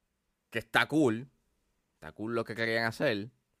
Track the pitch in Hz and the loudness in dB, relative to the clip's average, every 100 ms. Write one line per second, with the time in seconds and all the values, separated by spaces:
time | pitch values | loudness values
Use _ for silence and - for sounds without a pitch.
0 | _ _ _ _ _ 110 - 120 120 151 | _ _ _ _ _ -8 0 2 4 4
1 | 135 110 139 _ _ _ _ _ _ _ | 4 2 -6 _ _ _ _ _ _ _
2 | 76 - 110 117 113 110 113 113 113 113 | -16 -10 -6 -4 -4 -4 -2 0 -2 -2
3 | 151 104 110 - _ _ | -2 -2 -4 -14 _ _